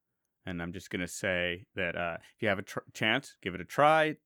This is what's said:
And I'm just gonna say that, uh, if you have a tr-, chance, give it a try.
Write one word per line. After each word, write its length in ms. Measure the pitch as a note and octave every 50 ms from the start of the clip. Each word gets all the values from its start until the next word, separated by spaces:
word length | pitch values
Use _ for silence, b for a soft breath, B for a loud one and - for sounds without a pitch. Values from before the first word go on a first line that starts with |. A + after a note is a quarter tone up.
| _ _ _ _ _ _ _ _ -
And 160 | F#2+ F2+ F2
I'm 140 | E2+ F2+ F2
just 160 | F#2 - -
gonna 180 | - F#2+ F2+ E2+
say 560 | - - - G2 F#2 F2 F2 F2 E2+ F2+ G#2 - -
that, 220 | G2 F2+ E2+ E2
uh, 220 | E2+ F2 E2+ E2 - - b b
if 80 | b
you 60 | A2+ G#2+
have 100 | F#2+ F#2+
a 40 |
tr-, 180 | - - - - - -
chance, 440 | - - A#2+ A2 A#2 C#3 - - - _
give 140 | - F#2+ E2+
it 80 | F2
a 20 | E2+
try. 520 | - - - D3 D3+ D#3 D#3+ D#3 D#3 D3+ - _